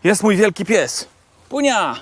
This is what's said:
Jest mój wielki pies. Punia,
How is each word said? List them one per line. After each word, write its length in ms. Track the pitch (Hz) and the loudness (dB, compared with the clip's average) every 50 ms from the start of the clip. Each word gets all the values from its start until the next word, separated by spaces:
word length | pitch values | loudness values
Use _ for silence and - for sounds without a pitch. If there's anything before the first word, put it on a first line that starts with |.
| - | 0
Jest 180 | 180 208 - | 0 0 2
mój 140 | 202 214 196 | 2 2 2
wielki 280 | 180 214 202 - - 190 | 4 2 2 0 -2 -2
pies. 440 | - 226 185 139 117 - - - - _ _ _ _ _ _ _ - | 0 0 0 0 -2 -6 -8 -10 -12 _ _ _ _ _ _ _ -8
Punia, 480 | 262 285 285 277 240 208 175 135 120 - | -4 -2 0 0 0 0 -2 -2 -4 -8